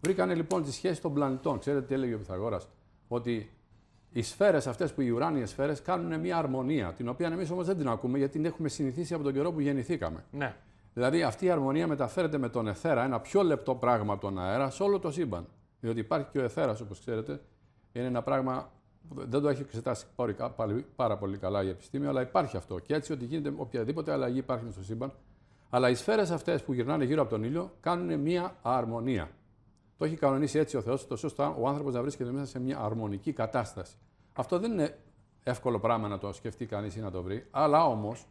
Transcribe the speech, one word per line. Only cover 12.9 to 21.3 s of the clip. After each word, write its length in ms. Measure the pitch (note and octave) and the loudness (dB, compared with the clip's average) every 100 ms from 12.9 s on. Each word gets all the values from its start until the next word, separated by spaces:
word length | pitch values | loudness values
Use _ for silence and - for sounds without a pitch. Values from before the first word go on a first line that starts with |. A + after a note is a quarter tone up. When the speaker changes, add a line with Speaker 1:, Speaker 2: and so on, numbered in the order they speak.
| C3 | 4
Speaker 1:
ένα 160 | C3 A#2+ | 4 0
πιο 240 | - G3 | 2 4
λεπτό 320 | F#3 D3 - B2 | 4 2 0 2
πράγμα 380 | B2 A#2+ G#2 | 4 4 4
από 80 | G2+ | -2
τον 180 | G2+ F#2+ | -2 -2
αέρα, 300 | F#2 A2+ C3+ | 0 2 0
σε 140 | - | 0
όλο 160 | G3+ G3 | 2 2
το 120 | F3 | 0
σύμπαν. 360 | D3 D3 F2 E2+ - _ _ | -2 -2 -2 -8 -16 _ _
Διότι 200 | A#2 A#2 | -4 -2
υπάρχει 280 | G#2+ D#3+ C#3 | 0 -2 0
και 80 | C#3+ | 0
ο 40 | |
αιθέρας, 380 | B2 - C#3+ G#2+ | 0 2 0 0
όπως 180 | A2 G#2 | -6 -10
ξέρετε, 420 | - A2+ A2 C#3+ - _ _ _ _ | -4 -4 -4 -8 -12 _ _ _ _
είναι 140 | A#2+ B2 | -4 -2
ένα 160 | A#2+ | -2
πράγμα 500 | A#2+ C3+ C3 B2+ - - _ _ - | 0 0 0 -2 -6 -18 _ _ -16
που 60 | - | -10
δεν 260 | B2 B2+ | -2 2
το 80 | D3 | 2
έχει 120 | C3 | 0
εξετάσει 440 | C#3 A2+ A#2+ A#2 - - | -2 -4 -4 -4 -6 -4
πάρα, 400 | A#2+ G2+ B2 - A2 A2 - - | -2 -2 -4 -2 -2 -2 -4 -2
πάρα 220 | A#2+ G2+ | 0 0
πολύ 200 | G2+ | -2